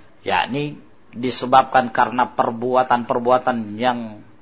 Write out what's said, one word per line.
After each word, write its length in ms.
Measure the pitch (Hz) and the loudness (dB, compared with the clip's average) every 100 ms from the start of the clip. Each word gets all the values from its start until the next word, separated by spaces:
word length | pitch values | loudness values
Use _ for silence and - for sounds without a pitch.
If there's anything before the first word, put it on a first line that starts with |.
| - - 95 | -20 -14 -2
Yakni 560 | 92 - 135 147 147 - - - | 0 0 -4 -6 -10 -20 -20 -20
disebabkan 800 | 113 127 - 127 131 135 139 120 | -6 -6 -4 2 4 4 2 0
karena 400 | - 117 123 - | 0 0 0 -2
perbuatan-perbuatan 1400 | - 123 117 123 127 127 120 113 123 120 127 127 120 104 104 | 0 -2 -2 0 0 2 0 0 -2 2 2 2 -4 -4 -4
yang 480 | 123 120 113 104 - - | -2 -2 -6 -14 -20 -20